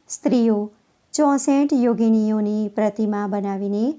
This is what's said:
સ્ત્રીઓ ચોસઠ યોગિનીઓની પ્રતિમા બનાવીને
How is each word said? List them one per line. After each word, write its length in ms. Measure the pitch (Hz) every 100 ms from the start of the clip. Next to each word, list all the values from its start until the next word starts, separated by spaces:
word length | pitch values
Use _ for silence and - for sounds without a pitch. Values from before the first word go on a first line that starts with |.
| -
સ્ત્રીઓ 540 | - - 247 226 208 208 - _ _ _
ચોસઠ 640 | - 294 277 - 277 285 277
યોગિનીઓની 800 | 240 220 226 220 214 214 208 214 208
પ્રતિમા 600 | 208 208 208 214 208 208
બનાવીને 580 | 202 196 196 202 202 240